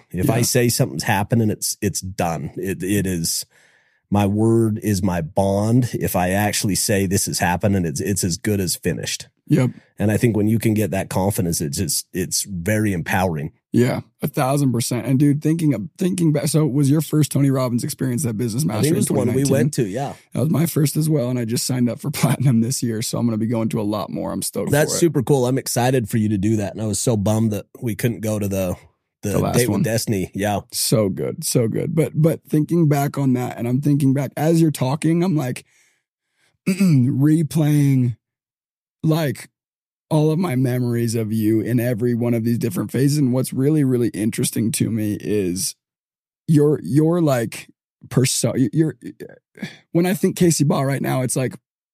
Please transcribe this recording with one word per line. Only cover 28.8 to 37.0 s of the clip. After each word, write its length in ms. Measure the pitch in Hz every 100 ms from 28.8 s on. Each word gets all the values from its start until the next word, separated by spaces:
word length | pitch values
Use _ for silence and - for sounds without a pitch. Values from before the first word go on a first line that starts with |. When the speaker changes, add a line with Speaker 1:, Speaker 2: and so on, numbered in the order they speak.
| - _ _ _
Speaker 1:
the 60 | 104
Speaker 2:
The 80 | 92
last 180 | 98 107
Speaker 1:
Date 120 | 120
Speaker 2:
one. 100 | 101
Speaker 1:
with 60 | 107
Destiny. 440 | 113 - 98 87 98
Yeah. 240 | 104 98 -
Speaker 2:
So 380 | - - 120 101
good, 340 | - 65 -
so 240 | - 131 113
good. 280 | - - 156
But, 160 | 151
but 300 | - 131 - -
thinking 400 | 151 151 170 151
back 300 | 143 143 -
on 160 | 135
that, 240 | 123 123 -
and 100 | 117
I'm 140 | 127
thinking 320 | 147 143 135
back 200 | 135 127 -
as 240 | 156 165
you're 80 | 165
talking, 520 | - 127 147 156 170
I'm, 120 | 180 151
like, 300 | 147 160 - _ _ _ _ _ _
<clears throat> 380 | _ _ _ -
replaying, 1500 | 185 190 139